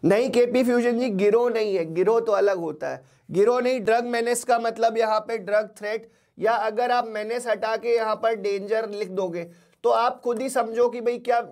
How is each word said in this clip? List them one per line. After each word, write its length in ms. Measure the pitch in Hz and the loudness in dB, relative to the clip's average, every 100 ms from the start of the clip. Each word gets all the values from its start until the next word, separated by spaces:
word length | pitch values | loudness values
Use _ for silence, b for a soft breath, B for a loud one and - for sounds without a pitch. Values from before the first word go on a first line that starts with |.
नहीं, 260 | 165 202 254 | 4 4 4
केपी 320 | 220 240 254 | 2 4 4
फ्यूजन 340 | 247 240 240 233 | 4 2 2 0
जी, 100 | 254 | 0
गिरोह 380 | 190 208 226 240 | 2 4 4 2
नहीं 240 | 226 214 190 | 0 0 -2
है, 80 | 160 | -2
गिरोह 260 | 160 196 233 | 0 2 2
तो 120 | 226 | 2
अलग 260 | 202 202 190 | 2 2 0
होता 300 | 165 156 139 | -4 -6 -8
है। 140 | 131 b b b | -10 b b b
गिरोह 320 | 165 208 247 | 2 4 4
नहीं, 200 | 247 254 | 0 0
ड्रग 240 | 202 226 | 2 0
मेनेस 380 | 240 233 233 233 | 0 -2 0 -2
का 140 | - 240 | 0 0
मतलब 380 | 226 220 226 226 | 0 0 0 2
यहाँ 220 | 220 214 | 0 0
पे 160 | 214 226 | -2 -8
ड्रग 300 | 190 208 208 - | 0 -2 -2 -8
थ्रेट, 320 | 208 220 226 b b - | -8 -8 -10 b b -4
या 140 | 196 | 0
अगर 360 | 226 220 214 240 | 0 0 -2 0
आप 180 | 247 233 | 0 -2
मेनेस 380 | 214 214 240 240 | -6 -6 -6 -4
हटा 300 | 208 214 220 | -2 -2 -2
के 180 | 233 233 | 0 0
यहाँ 180 | 220 214 | 0 0
पर 180 | 226 226 | 0 0
डेंजर 520 | 196 196 196 220 226 | -2 -4 -2 -2 -2
लिख 180 | 202 196 | -8 -6
दोगे 340 | 185 185 175 170 B B B | -4 -4 -6 -10 B B B
तो 60 | 233 | 0
आप 300 | 226 240 247 | 2 0 -2
खुद 200 | 247 233 | -6 -4
ही 60 | 262 | -2
समझो 380 | 254 226 226 240 | -2 -2 0 0
कि 120 | 240 | 0
भाई 180 | 233 240 | -4 -4
क्या 220 | 233 233 233 | -2 -2 -2